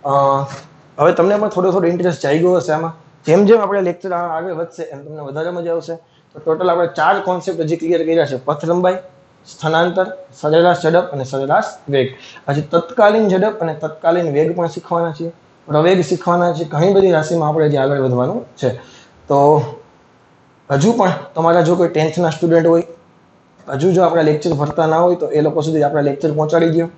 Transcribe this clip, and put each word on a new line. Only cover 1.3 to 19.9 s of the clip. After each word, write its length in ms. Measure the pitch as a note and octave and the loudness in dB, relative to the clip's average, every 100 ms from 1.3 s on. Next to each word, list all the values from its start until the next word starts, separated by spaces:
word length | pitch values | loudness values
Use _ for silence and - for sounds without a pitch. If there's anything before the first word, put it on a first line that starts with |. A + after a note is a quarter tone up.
| G3+ | 2
પણ 100 | G#3 | -2
થોડો 240 | F3+ F#3 | 0 0
થોડો 160 | F#3 E3+ | 0 0
interest 360 | F3 F3+ E3 | 0 -2 -2
જાગ્યો 300 | C#3 D#3 F3 | -2 0 2
હશે 180 | F3+ D#3 | 0 0
આમાં. 220 | D#3 E3 E3 - _ - | -4 -4 -10 -20 _ 2
જેમ 200 | E3+ G3+ | 4 6
જેમ 160 | A3+ | 4
આપણે 200 | G3+ G3+ | 4 -2
lecture 320 | F#3 F3 F#3+ | -2 -4 -6
આ-, 240 | F3 F3 D#3+ | -4 -4 -6
આગળ 140 | F3+ | -6
વધશે 320 | E3 E3+ E3+ | -6 -8 -10
એમ 240 | D#3+ C#3 D3 | -14 -14 -16
તમને 140 | D3+ | -14
વધારે 300 | C#3+ C#3 E3 | -10 -6 -6
મજા 220 | F3 E3+ | -6 -4
આવશે. 220 | E3 D#3 E3 _ _ _ | -6 -6 -14 _ _ _
તો 60 | D3+ | -10
total 320 | D#3+ D#3+ F3+ | -4 0 2
આપણે 160 | E3+ E3+ | 2 0
ચાર 320 | - D#3 G3+ | 0 2 2
concept 420 | F#3 F3+ E3+ E3 | 0 -4 -4 -4
હજી 140 | D#3 E3 | -2 -2
clear 280 | E3 E3+ | 0 0
કર્યા 220 | D#3+ E3 C#3 | 2 0 0
છે. 120 | C3 | -2
પથ 280 | C3+ D3 E3 | -4 -4 -2
લંબાઈ, 300 | F3 F3+ F#3 - - _ _ - | 0 0 -2 -8 -20 _ _ -20
સ્થાનાંતર, 580 | - D#3 D#3+ F3 F#3 F#3 - - - | -8 -2 0 0 0 -4 -6 -18 -6
સરેરાશ 420 | D3+ D#3+ F3 F3 | 2 4 4 2
ઝડપ 200 | D#3+ E3+ | 2 0
અને 200 | - C#3+ | 0 -6
સરેરાશ 400 | C3 C3+ C3+ F3 A3 - - | -6 -6 0 0 -2 -10 -4
વેગ. 260 | C#3 C3 - - - - | 0 0 -6 -20 -14 -4
હજી 120 | C#3+ | -4
તત્કાલીન 680 | D3+ E3+ - - G#3 G#3+ G#3 | 0 -2 0 2 4 4 2
ઝડપ 300 | F#3 G#3+ G#3 | 2 0 -2
અને 140 | E3 | -6
તત્કાલીન 600 | D#3+ D#3 D#3 E3 F3 E3 | -6 -8 -4 0 0 0
વેગ 220 | C#3 D#3 F3 | 0 0 0
પણ 120 | E3+ | -4
શીખવાના 440 | E3+ - E3+ E3+ | -6 -6 -4 -2
છીએ, 200 | D3+ E3 - _ _ - | -6 -10 -12 _ _ -2
પ્રવેગ 340 | D3 E3 F#3 | 2 2 2
શીખવાના 520 | D#3 F3+ - F3 F3 | 0 -2 0 0 0
છીએ. 120 | D#3+ E3 | -2 -4
ઘણી 280 | D3+ F3+ | 0 2
બધી 180 | G3 G3 | 4 4
રાશિમાં 380 | E3 D3+ E3+ D3+ | 2 0 -2 0
આપણે 160 | D#3 D3+ | 0 0
હજી 120 | C#3+ | 0
આગળ 200 | C3+ C#3+ | 0 0
વધવાનું 480 | C3 B2 C3 A3 A#3 - | 0 0 -2 -4 -10 -6
છે. 120 | B2+ A#2+ - - - _ - | -6 -6 -16 -20 -20 _ -2
તો 340 | C#3+ C#3+ D3+ - - - | 2 4 4 0 -12 -20